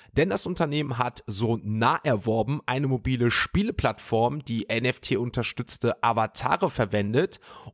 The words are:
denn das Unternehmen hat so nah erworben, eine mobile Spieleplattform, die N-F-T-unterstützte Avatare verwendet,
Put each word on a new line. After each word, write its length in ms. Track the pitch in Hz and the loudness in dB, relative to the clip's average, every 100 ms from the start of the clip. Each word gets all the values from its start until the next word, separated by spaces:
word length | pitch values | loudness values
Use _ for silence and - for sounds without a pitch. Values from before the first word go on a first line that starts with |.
| - | -4
denn 160 | - 175 | 0 2
das 160 | 190 175 | 2 -2
Unternehmen 520 | 180 160 147 147 120 | 0 0 0 -2 -2
hat 280 | 123 - - | -4 -4 -6
so 320 | 98 113 113 | 0 0 0
nah 380 | 98 110 120 160 | -2 2 2 2
erworben, 580 | 151 110 107 110 107 147 - | 2 0 2 0 0 -2 -2
eine 200 | 127 135 | -2 0
mobile 440 | 127 131 127 120 | 0 0 2 2
Spieleplattform, 1120 | - - 175 214 - 127 107 - 113 120 147 - | 2 2 0 0 0 0 -2 0 2 2 0 -4
die 240 | 117 - | -4 -2
N-F-T-unterstützte 1300 | 117 123 - - 104 123 123 117 - - - 117 - | -2 0 -2 -2 -2 0 -2 -4 -4 -4 -2 0 0
Avatare 680 | 117 113 110 - - 165 175 | 0 2 0 -2 -2 0 0
verwendet, 720 | - 107 104 101 120 190 - - - - | 0 0 0 0 0 0 -4 -16 -20 -18